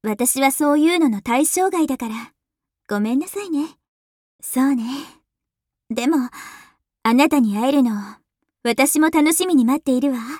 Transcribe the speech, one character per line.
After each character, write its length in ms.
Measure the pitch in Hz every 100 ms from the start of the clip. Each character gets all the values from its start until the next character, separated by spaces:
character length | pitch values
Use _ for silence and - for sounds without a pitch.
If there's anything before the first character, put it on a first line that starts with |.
私 380 | 214 208 240 262
は 120 | 269
そ 200 | 269 294
う 60 | 294
い 160 | 320
う 40 | 349
の 100 | 302
の 140 | 208
対 240 | 233 247 311
象 240 | - 381
外 160 | 370 302
だ 100 | 262
か 120 | 233
ら。 260 | 220 233 _ _ _ _ _ _
ご 120 | 208
め 140 | 214
ん 40 | 262
な 80 | 349
さ 160 | 392
い 80 | 403
ね。 280 | 294 311 _ _ _ _ _ _ _
そ 180 | - 254
う 140 | 269
ね。 100 | 262 226 269 320 - _ _ _ _ _ _ _
で 180 | 226 240
も、 240 | 311 247 - - - - _ _ _
あ 100 | 220
な 140 | 240 285
た 120 | 294
に 160 | 226 202
会 140 | 247
え 20 |
る 100 | 285
の 100 | 240
を、 20 | 208 202 - _ _ _ _
私 360 | 240 233 269 294
も 100 | 311
楽 220 | 320 302
し 140 | 339 370
み 80 |
に 100 | 311
待 160 | 233 285
っ 20 |
て 100 | 294
い 80 | 254
る 120 | 277
わ。 60 | 254 226 311